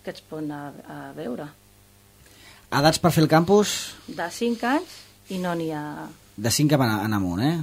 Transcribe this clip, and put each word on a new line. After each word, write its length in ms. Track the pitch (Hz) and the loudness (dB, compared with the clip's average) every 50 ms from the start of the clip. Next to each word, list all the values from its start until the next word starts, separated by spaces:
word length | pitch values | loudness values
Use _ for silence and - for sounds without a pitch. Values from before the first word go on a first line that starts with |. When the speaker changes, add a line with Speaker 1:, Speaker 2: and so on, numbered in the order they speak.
| _ | _
Speaker 1:
que 80 | - | -12
es 100 | 175 - | -12 -12
pot 180 | - - 165 156 | -14 -14 -10 -8
anar 340 | 156 147 151 147 143 143 135 - - - | -8 -8 -8 -8 -10 -12 -14 -16 -18 -16
a 240 | 151 143 143 139 139 | -14 -14 -14 -14 -12
veure. 300 | 143 156 208 247 - 151 147 147 _ _ - _ - _ _ _ - _ - _ - - - - - - - - - - _ | -10 -8 -8 -8 -8 -10 -12 -14 _ _ -20 _ -20 _ _ _ -20 _ -20 _ -20 -20 -20 -20 -20 -20 -20 -20 -20 -14 _
Speaker 2:
Edats 280 | - 131 143 156 156 - | -2 4 4 4 4 4
per 120 | - 175 | 2 2
fer 120 | - 165 160 | 4 4 4
el 60 | 139 | 6
campus? 440 | 156 156 170 165 196 208 208 196 - - - - - - - - | 6 4 6 6 6 6 6 4 -2 -6 -8 -10 -14 -16 -16 -16
Speaker 1:
De 200 | - - 170 175 | -10 -8 -8 -8
cinc 320 | - - 233 233 240 226 - | -6 -4 -2 -2 -2 -2 -2
anys 320 | 233 269 311 370 - - - - - - _ _ - | 0 0 0 -2 -6 -16 -20 -20 -20 -20 _ _ -10
i 80 | 190 185 | -6 -4
no 160 | 180 180 175 | -4 -2 -2
n'hi 160 | 170 165 160 156 | -2 -4 -4 -4
ha. 320 | 151 147 151 147 156 156 160 - - - - _ - | -6 -6 -8 -10 -12 -14 -14 -16 -20 -20 -20 _ -4
Speaker 2:
De 100 | 104 113 | -2 0
cinc 200 | 117 - 147 151 | 2 4 4 4
cap 100 | 143 139 | 4 4
en, 120 | 131 117 107 104 98 | 4 2 2 0 0
en 80 | 110 107 | 0 0
amunt, 280 | 101 95 90 85 92 120 | 0 0 0 0 0 0
eh? 140 | 147 170 170 | 0 0 0